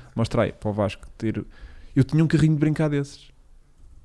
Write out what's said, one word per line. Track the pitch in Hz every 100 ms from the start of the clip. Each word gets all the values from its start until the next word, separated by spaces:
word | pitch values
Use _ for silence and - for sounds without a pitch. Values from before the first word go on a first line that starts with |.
| - -
Mostra | 113 120
aí, | 104
para | - 110
o |
Vasco | 104 98 - - -
ter. | 110 104 - - - - -
Eu | 139
tinha | 127 151
um | 160
carrinho | 156 156
de | 151
brincar | 151 151 156
desses. | 143 139 - - - - - _ - - -